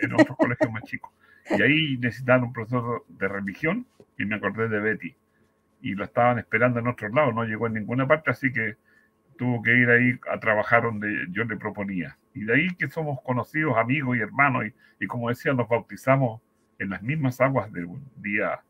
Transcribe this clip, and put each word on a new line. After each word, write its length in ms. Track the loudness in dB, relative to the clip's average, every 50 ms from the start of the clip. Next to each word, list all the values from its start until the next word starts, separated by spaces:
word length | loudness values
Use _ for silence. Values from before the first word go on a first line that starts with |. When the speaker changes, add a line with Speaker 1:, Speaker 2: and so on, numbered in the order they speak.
Speaker 1:
en 120 | -4 0 4
otros 220 | 4 4 4 2
Speaker 2:
<laughs> 0 |
Speaker 1:
colegios 340 | 0 0 0 2 0 -2 -2
más 120 | -2 -6 -10
chicos. 280 | -10 -12 -14 -14 -18 _ _ _ _ _ _ _ -2 0
Y 40 | 4
ahí 360 | 4 4 4 4 2 0 -2 -2
necesitaban 440 | -2 -4 -4 -4 2 4 4 4 4
un 80 | 0 -4
profesor 520 | -8 -6 -2 -2 -2 -2 -2 -6 -6 -8
de 200 | -14 -8 -6 -4 -4
religión 560 | -4 -4 -6 -6 -6 -4 -2 -2 -2 -2 -6 -10 _ -20 -20 _ _
y 80 | -6 -4
me 100 | -4 -4
acordé 320 | -2 -2 -4 -2 0 -2
de 120 | 0 0 0
Betty. 340 | 0 0 -2 -2 -6 -12 -16 _ _ _ _ _ _ _ _ _ _ _ _ _
Y 140 | -8 -6 -6
la 100 | -6 -6
estaban 340 | -2 0 2 4 4 2 0
esperando 400 | -2 -2 0 2 2 2 2 0
en 80 | -2
otro 200 | -2 -4 -4 -6 -2
lado, 220 | 0 2 2 2
no 140 | 0 -2 -2
llegó 220 | -4 -4 -4 -4
en 60 | -2 -2
ninguna 300 | -4 -4 -2 -2 -2 2
parte, 240 | 2 2 2 2 -2
así 200 | -2 0 -2 -2
que 240 | -2 -2 -4 -4 -6 -10 _ _ _ _ _ _ _ _ _ _ _
tuvo 240 | -4 -2 -2 -2 0
que 160 | 2 4 6
ir 100 | 6 6 6
ahí 300 | 6 6 6 2 0 -2 -4 -6 -6
a 60 | -2
trabajar 420 | 0 2 2 2 2 4 4 4 4
donde 440 | 2 -2 -4 -4 -4 -4 -4 -6 -4
yo 140 | -4 -4 -2
le 120 | -2 -4
proponía. 600 | -6 -6 -6 -6 -4 -6 -4 -4 -4 -6 -6 -10 _ _ _ _
Y 80 | -8 0
de 100 | 2 2
ahí 120 | 2 2 0 -2
que 140 | -4 -6 -4
somos 320 | -4 -4 -4 -4 -6 -6
conocidos, 560 | -4 -4 -2 -2 -4 -4 -4 -2 0 2 2
amigos 400 | 2 2 2 0 0 0 0 0
y 40 | 0
hermanos, 440 | -2 -2 2 2 4 4 4 0 -2
y, 380 | -6 -8 _ _ _ _ _ -8
y 40 |
como 220 | -6 -4 -4 -2 -2
decía, 240 | -4 -2 -2 0 0
nos 160 | 0 2 2
bautizamos 720 | 0 0 0 -4 -12 -2 2 4 4 4 4 0 -2 -6 -12 _ _ _ _ _ _ -8
en 100 | -6 -6
las 140 | -6 -4 -4
mismas 360 | -4 -2 0 0 -2 2 2
aguas 320 | 2 4 4 0 -2 -2
de 140 | -6 -8 -8
un 180 | -8 -10 -14 -16 -16 -18
día 420 | -10 -6 -4 -2 0 0 -2 -2 -4 -8